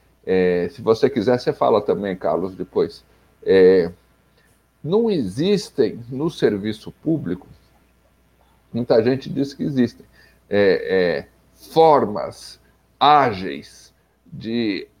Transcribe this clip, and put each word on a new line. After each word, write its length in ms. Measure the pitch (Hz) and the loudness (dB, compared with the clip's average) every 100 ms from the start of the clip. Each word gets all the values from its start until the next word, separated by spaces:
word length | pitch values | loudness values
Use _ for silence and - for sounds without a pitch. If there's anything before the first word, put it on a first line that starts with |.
| _ _ - | _ _ -2
é, 440 | 92 90 87 87 | 0 2 0 -4
se 100 | - | -6
você 280 | 110 113 127 | 0 2 2
quiser, 280 | - 101 123 | 0 0 0
você 140 | 160 | -2
fala 300 | 139 131 110 | -2 2 2
também, 340 | 104 87 101 92 | 0 -4 -4 -4
Carlos, 400 | 92 82 92 92 | -4 -4 -4 -10
depois. 480 | 90 107 82 - _ _ _ _ | -8 -4 -4 -6 _ _ _ _
É, 480 | - 95 92 95 85 92 _ _ _ _ _ _ _ _ | 0 6 6 6 2 -6 _ _ _ _ _ _ _ _
não 280 | 143 202 233 | -4 -2 0
existem 880 | 185 101 101 175 202 - - 110 - 117 | -2 -4 -4 -2 -2 -4 -2 -2 -2 -12
no 200 | 131 160 | -6 -6
serviço 640 | - 123 101 104 107 - | -2 -2 -2 -6 -8 -12
público, 560 | - - 160 82 90 - - _ _ _ _ _ _ _ _ _ _ _ | -10 -6 -4 -4 -8 -10 -20 _ _ _ _ _ _ _ _ _ _ _
muita 300 | 120 123 123 | -10 2 2
gente 260 | 110 131 - | 2 -2 -4
diz 240 | - 139 | -6 -6
que 100 | - | -6
existem, 420 | - 135 120 - - _ _ _ _ | -6 0 -2 -2 -20 _ _ _ _
é, 720 | 101 101 87 - 95 90 71 | 2 2 2 0 0 0 -2
é, 80 | - _ _ _ - | -8 _ _ _ -4
formas 840 | 160 160 143 - 104 65 - - - _ _ _ _ | 4 4 4 2 -4 -10 -12 -20 -20 _ _ _ _
ágeis 920 | 143 147 131 98 92 69 - - - _ _ _ _ | 4 4 2 -2 -8 -10 -14 -20 -20 _ _ _ _
de 560 | - 107 117 113 92 - _ | -14 -8 -4 -2 -4 -8 _